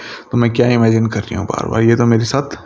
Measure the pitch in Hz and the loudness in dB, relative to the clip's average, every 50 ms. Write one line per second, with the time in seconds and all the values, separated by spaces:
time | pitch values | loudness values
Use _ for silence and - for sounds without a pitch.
0 | - - - - - - - 120 120 117 113 123 120 123 123 117 117 113 110 113 | -10 -16 -16 -18 -10 -4 -2 0 0 2 2 2 2 2 2 2 4 4 2 2
1 | 113 110 113 104 101 - - 95 92 - - - - - - 113 117 113 117 120 | 0 0 -2 -4 -6 -6 -6 -6 -4 -4 -4 -4 -4 -2 0 2 2 4 4 4
2 | 120 117 113 113 113 - - 139 139 - - - - | 4 2 2 2 0 0 -2 -4 -4 -6 -10 -16 -8